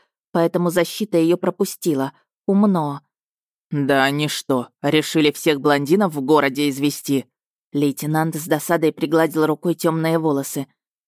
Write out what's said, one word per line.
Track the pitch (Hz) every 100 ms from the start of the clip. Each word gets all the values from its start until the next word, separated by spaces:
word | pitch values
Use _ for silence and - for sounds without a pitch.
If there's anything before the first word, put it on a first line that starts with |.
| _ _ _
поэтому | 170 170 - 175
защита | 180 165 - 208 170
ее | 165 175
пропустила. | 190 - 196 - 180 139 135 - _ _ -
Умно. | 196 208 180 147 139 - _ _ _ _ _ _
«Да | 147 139 139
они | 135 143 151
что, | - - 127 117 _
решили | 143 156 - 160 151
всех | - 165 143
блондинов | 147 143 139 190 196
в | 147
городе | 135 156 143 131 147
извести?» | 135 143 - - 139 - _ _ _ _
Лейтенант | 143 147 135 151 156 160
с | 160 160
досадой | 151 - 170 156
пригладил | - 156 160 160 156 156
рукой | 147 175
темные | 160 165 160 160 160
волосы. | 160 139 135 143 131 _ _ _